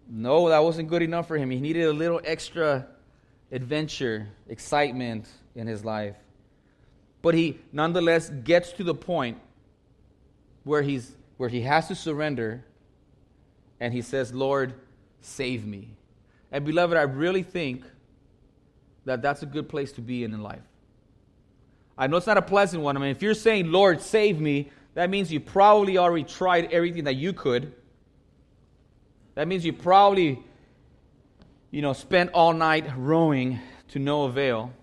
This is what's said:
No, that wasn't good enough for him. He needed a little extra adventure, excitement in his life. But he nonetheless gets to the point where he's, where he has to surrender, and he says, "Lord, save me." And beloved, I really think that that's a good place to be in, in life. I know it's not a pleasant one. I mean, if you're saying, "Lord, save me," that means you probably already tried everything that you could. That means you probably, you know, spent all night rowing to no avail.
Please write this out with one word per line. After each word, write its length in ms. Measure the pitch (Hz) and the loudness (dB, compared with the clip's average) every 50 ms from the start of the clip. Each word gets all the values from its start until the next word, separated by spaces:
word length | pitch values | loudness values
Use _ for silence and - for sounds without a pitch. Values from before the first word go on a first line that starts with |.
| _ - | _ -14
No, 400 | 120 110 113 123 143 165 175 165 | -10 -8 0 2 4 4 6 6
that 120 | 160 151 | 6 6
wasn't 280 | 151 165 165 165 165 160 | 4 4 2 -2 -4 -2
good 140 | 165 170 | -2 -2
enough 260 | 170 160 165 170 170 - | 0 0 -2 -4 -4 -4
for 80 | 160 | -4
him. 140 | 156 139 127 | -4 -2 -2
He 100 | 127 127 | -4 -4
needed 240 | 139 151 160 165 165 | -4 -4 -2 0 0
a 80 | 160 | 0
little 260 | 151 147 160 170 170 165 - | 0 0 -2 -2 -2 -2 -4
extra 640 | 151 160 156 - - - 170 160 151 143 131 127 - - _ _ _ _ _ _ _ _ _ _ _ | -6 -6 -6 -8 -12 -6 -2 0 0 0 -2 -4 -10 -18 _ _ _ _ _ _ _ _ _ _ _
adventure, 760 | 135 127 131 120 151 151 156 147 - - 139 120 110 107 104 101 101 _ _ - | -8 -8 -6 -4 -4 -4 -4 -6 -6 -6 -4 -4 -4 -6 -8 -12 -16 _ _ -18
excitement 800 | 117 - - - - 147 147 139 120 127 127 120 113 110 110 - - _ _ _ _ | -16 -16 -8 -2 0 0 0 0 -2 -6 -6 -6 -6 -8 -10 -14 -20 _ _ _ _
in 120 | 117 113 | -12 -8
his 180 | 113 110 101 104 | -8 -8 -8 -6
life. 320 | 110 107 107 107 101 101 - _ _ _ _ _ _ _ _ _ _ _ _ _ _ _ _ _ _ _ _ | -6 -6 -6 -6 -8 -10 -14 _ _ _ _ _ _ _ _ _ _ _ _ _ _ _ _ _ _ _ _
But 140 | - 165 170 | 0 2 2
he 260 | 165 170 156 135 - - _ | 4 2 0 -2 -8 -16 _
nonetheless 580 | - 143 156 165 170 180 170 165 165 165 165 - | -4 -2 -2 0 0 0 2 4 2 2 0 -4
gets 420 | 147 139 113 123 170 175 175 - - | -12 -10 0 4 4 4 4 0 -10
to 100 | - 196 | -8 -6
the 100 | 170 151 | -6 -6
point 440 | 135 - - 180 160 131 120 110 - - _ _ _ _ _ _ _ _ _ _ _ _ _ _ _ _ _ _ _ _ _ _ _ _ | -6 -4 -4 -2 -2 -2 -4 -6 -10 -16 _ _ _ _ _ _ _ _ _ _ _ _ _ _ _ _ _ _ _ _ _ _ _ _
where 160 | 135 151 147 | -2 0 0
he's, 340 | 143 139 139 131 117 - - - - _ _ | 0 0 -2 -4 -6 -12 -20 -20 -20 _ _
where 140 | _ 127 120 | _ -6 -4
he 100 | 117 123 | -4 -4
has 260 | 117 131 143 160 165 - | -2 2 2 2 2 0
to 60 | 190 | -10
surrender, 680 | 175 - 165 151 143 151 151 143 120 113 110 110 127 - _ _ _ _ _ _ _ _ _ _ _ _ _ _ _ _ _ _ _ _ _ _ _ | -8 -6 -6 -4 -4 -4 -4 -2 -4 -4 -6 -6 -10 -16 _ _ _ _ _ _ _ _ _ _ _ _ _ _ _ _ _ _ _ _ _ _ _
and 120 | 120 120 | -8 -6
he 80 | 117 123 | -6 -6
says, 320 | 120 - - 135 131 113 | -8 -6 -4 -4 -4 -4
"Lord, 400 | 120 127 135 135 139 139 131 127 120 - - _ _ _ _ _ _ _ | -4 -4 -2 0 0 0 -2 -4 -6 -14 -20 _ _ _ _ _ _ _
save 460 | _ - - - 135 127 127 117 104 | _ -20 -10 -8 -6 -6 -6 -6 -8
me." 320 | 107 104 98 95 113 107 _ _ _ _ _ _ _ _ _ _ _ | -10 -12 -14 -16 -20 -20 _ _ _ _ _ _ _ _ _ _ _
And 140 | 131 143 143 | -8 -6 -6
beloved, 320 | 147 156 170 175 175 170 | -2 0 0 2 2 2
I 60 | 165 | 2
really 400 | 147 139 131 135 156 175 190 190 | 2 0 -2 -2 -2 -2 -2 -2
think 420 | 175 - - 180 165 135 123 127 - - _ _ _ _ _ _ _ _ _ _ _ _ _ _ _ _ _ _ _ _ _ _ _ | -4 -6 -8 -8 -6 -6 -8 -10 -14 -20 _ _ _ _ _ _ _ _ _ _ _ _ _ _ _ _ _ _ _ _ _ _ _
that 160 | 131 131 120 | -6 -6 -2
that's 220 | 120 143 143 - | -2 -2 -4 -4
a 40 | - | -8
good 220 | 143 135 151 139 143 | -10 -8 -10 -10 -8
place 240 | - 151 143 131 | -8 -8 -8 -8
to 80 | - - | -10 -14
be 240 | 117 113 127 123 120 | -10 -8 -6 -6 -6
in, 80 | 113 | -6
in 100 | 107 107 | -8 -10
life. 220 | 107 101 - - - _ _ _ _ _ _ _ _ _ _ _ _ _ _ _ _ _ _ _ _ _ _ _ _ _ _ - | -12 -12 -14 -16 -18 _ _ _ _ _ _ _ _ _ _ _ _ _ _ _ _ _ _ _ _ _ _ _ _ _ _ -4
I 80 | 135 | -2
know 100 | 135 151 | 0 0
it's 100 | 180 175 | 0 2
not 120 | 220 214 190 | 4 2 2
a 40 | |
pleasant 400 | 185 - 190 202 202 185 175 165 | 2 2 2 2 2 2 0 -4
one. 140 | 151 143 139 | -2 -2 -2
I 40 | 139 | -2
mean, 100 | 139 139 | -2 -4
if 100 | 135 - | -4 -2
you're 140 | 190 208 220 | 0 -2 -2
saying, 360 | 220 - 226 220 202 180 165 | 2 2 2 2 2 0 2
"Lord, 300 | 160 185 202 196 170 151 | 4 6 6 6 4 2
save 400 | - - - 220 214 208 196 151 | -2 0 2 4 4 4 2 2
me," 300 | 156 151 143 139 147 143 - - - _ _ | 0 0 0 -2 -2 -6 -14 -20 -20 _ _
that 160 | 156 175 180 | -4 -2 -2
means 200 | 190 202 196 156 | 0 -2 -2 -2
you 80 | 160 147 | -4 -6
probably 580 | - - - 196 196 208 214 214 202 196 190 | -6 -2 4 6 8 8 8 8 6 4 2
already 280 | 185 175 175 170 165 139 | 4 4 4 2 0 -4
tried 480 | - - - 185 185 180 170 170 - | -6 -6 -2 0 2 4 2 2 2
everything 320 | 170 170 170 170 170 170 151 | 0 0 0 0 -2 -4 -4
that 100 | 143 131 | -4 -4
you 180 | 131 147 190 | -2 -2 -4
could. 400 | 190 - - 143 120 123 139 147 - - _ _ _ _ _ _ _ _ _ _ _ _ _ _ _ _ _ _ _ _ _ _ _ _ _ _ _ _ _ _ _ | -6 -4 -2 0 0 0 -2 -6 -14 -20 _ _ _ _ _ _ _ _ _ _ _ _ _ _ _ _ _ _ _ _ _ _ _ _ _ _ _ _ _ _ _
That 100 | - 151 | -8 -6
means 180 | 165 190 185 165 | -4 -4 -4 -4
you 80 | 165 | -4
probably, 680 | 151 - - 180 185 196 202 202 196 196 175 151 135 120 - - - _ _ _ _ _ _ _ _ _ _ _ _ _ _ _ _ _ - _ _ _ _ _ | -6 -4 2 6 8 8 8 8 6 4 2 2 0 -4 -10 -20 -20 _ _ _ _ _ _ _ _ _ _ _ _ _ _ _ _ _ -20 _ _ _ _ _
you 120 | - 151 | -8 -4
know, 100 | 147 143 | -2 -2
spent 380 | 131 - - - 190 180 175 175 - | -4 -4 -4 0 2 2 2 4 4
all 180 | 175 165 165 | 4 4 4
night 320 | 165 160 160 160 156 156 160 160 131 | 4 2 2 2 2 0 0 -4 -8
rowing 640 | 127 127 139 160 165 165 156 147 135 127 127 127 123 - - - - _ _ | -6 0 2 4 4 4 4 2 2 0 -2 -4 -6 -10 -14 -20 -20 _ _
to 120 | - 143 | -8 -4
no 240 | 139 143 147 147 143 | -2 -2 0 0 0
avail. 480 | 131 120 135 139 135 120 110 110 123 123 - | -2 -2 0 0 0 0 -2 -4 -8 -12 -18